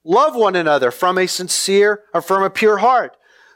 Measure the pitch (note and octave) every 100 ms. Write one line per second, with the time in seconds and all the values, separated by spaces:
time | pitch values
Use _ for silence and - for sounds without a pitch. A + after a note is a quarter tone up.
0 | D#3+ G#3+ D4+ B3 G#3 F3+ D#3+ C#3+ B2 -
1 | F3+ F#3 F#3 - F3+ - G3 G3 G#3 G#3
2 | _ E3+ - G3 F#3+ F#3+ A3 G3+ A#3 B3+
3 | C#3+ - _ _ _